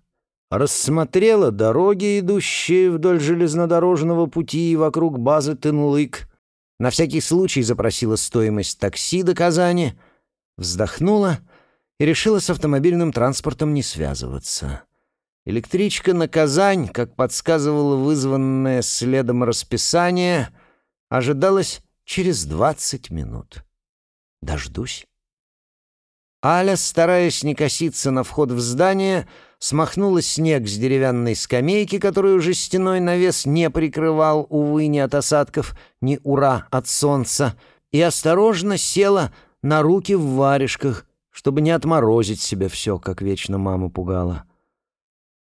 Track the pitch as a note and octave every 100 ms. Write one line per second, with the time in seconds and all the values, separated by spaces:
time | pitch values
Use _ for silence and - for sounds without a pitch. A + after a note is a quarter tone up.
0 | _ _ _ _ - G2 C#3 - - D#3+
1 | D3+ F#3 G#3+ A3 D#3 G2+ A2 B2 F#3+ G3+
2 | G#3 G3+ F3+ G3+ - - - F3+ F#3 E3
3 | F3 F3 D3 E3+ E3+ D#3 E3+ E3+ F3 F3
4 | D#3+ E3+ E3 - E3+ D#3 E3+ D#3+ D#3 D3+
5 | E3 C3+ A#2+ D#3 C#3+ C#3+ D3+ D3 D3 C#3+
6 | C#3+ - - _ _ _ _ - B2 B2
7 | D#3+ D#3 - E3+ F#3+ C#3 A2+ A#2+ A2 -
8 | A2+ A2 - A#2+ A2 G#2+ F#2+ - G2+ -
9 | - F3+ F#3 F3 E3+ E3 F3+ F3 D#3 -
10 | _ _ _ _ _ - F2+ F2 G#2 -
11 | E3+ G#3+ G3 C#3+ - _ _ _ _ -
12 | D3+ E3 G#3+ G#3 - E3+ D3+ C#3+ D#3+ F3
13 | E3+ A#2+ B2 C3+ D#3 B2+ D#3 D3 B2 D#2+
14 | D2 C2 B1+ C2+ - - C#2 C2+ - _
15 | _ _ _ _ - G#2+ A#2 F#3 G3+ -
16 | - F3+ D#3+ D#3+ D3+ C#3 G3 F#3+ A2+ -
17 | A#2+ - B2+ - - D#3+ D3 D3 C#3+ C3+
18 | C3+ D3+ C3+ C3+ C3+ C3 C3+ B2+ A2+ -
19 | A#2+ C3 B2 B2 A#2+ A#2 - A#2 - E3
20 | F3 F3+ F3+ F3 A2+ - _ _ _ _
21 | - B2+ B2+ C#3+ F#3 G3 F3+ - _ _
22 | - - F#3 B2+ D#2 D#2 C3 D3+ - C3+
23 | - E2 A#1+ A1+ - - - _ _ _
24 | _ _ _ _ C#2+ D2+ C2 B1+ B2 -
25 | - _ _ _ _ _ _ _ _ _
26 | _ _ _ _ C3+ E3+ F#3+ F#3 - -
27 | E3 F3+ F3 - D3 C#3+ D3 - E3 -
28 | C#3+ C3 B2 - C#3+ B2 A#2+ B2 F#3 G3
29 | F#3+ F#3+ - - - _ - D3 D#3 -
30 | G3 F3+ - - D#3+ D3 A2 G2+ B2+ C3+
31 | C3 B2 A#2+ A2 - B2 C#3 G3+ G3 G3
32 | G3+ F#3+ G3 F#3+ E3 F3+ - F3+ F#3 F#3
33 | F3 F3 F3+ - C#3 D#3 E3 E3 D#3+ C#3+
34 | D#3+ D#3 D#3 D3+ D3 D3+ D3 D3+ D#3 D3
35 | C3+ C#3+ - D3+ C#3+ - C#3 - - _
36 | C3 C#3+ C#3 C#3 C#3 B2 - B2+ - -
37 | D3 C#3 A#2 - C#3 A2+ _ _ _ D3
38 | E3+ - D#3 E3+ A3 F#3+ G3 F#3+ - F3+
39 | G3 G3 C#3 - _ _ C3+ D3+ D3+ F#3+
40 | F#3+ G3 D3 C3 C#3 C#3 C3 - C#3 A2
41 | - _ _ - - C#3 D#3 E3 C#3 D#3+
42 | A2 A#2 G#2 G#2+ - G2 F#2+ - - F#2
43 | - F#2 G2 G2 - G2 F#2+ F#2 F#2 F2+
44 | F2+ F#2 F2+ E2+ - _ _ _ _ _
45 | _ _ _ _